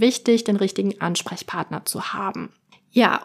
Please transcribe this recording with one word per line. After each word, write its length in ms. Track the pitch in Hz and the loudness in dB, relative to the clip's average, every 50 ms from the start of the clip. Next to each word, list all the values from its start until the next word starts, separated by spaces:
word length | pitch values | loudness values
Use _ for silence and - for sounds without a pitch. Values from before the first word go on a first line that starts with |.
wichtig, 440 | 220 247 247 - - - 233 226 233 | 2 2 2 2 2 4 4 4 4
den 120 | - 208 | 2 0
richtigen 440 | 202 196 190 - - 196 202 - - | 2 0 0 0 0 -2 -2 -2 -2
Ansprechpartner 840 | - 170 175 - - - 185 180 - - - 180 - - 156 156 - | -4 -4 -2 -4 -6 -8 -10 -10 -10 -8 -8 -8 -6 -6 -8 -8 -6
zu 280 | - - - 175 - - | -6 -6 -6 -6 -8 -6
haben. 400 | 202 202 196 - 170 170 - _ _ _ _ _ _ _ _ - | -6 -6 -6 -6 -6 -10 -12 _ _ _ _ _ _ _ _ 2
Ja, 280 | 247 233 196 - - - | 4 4 4 4 0 0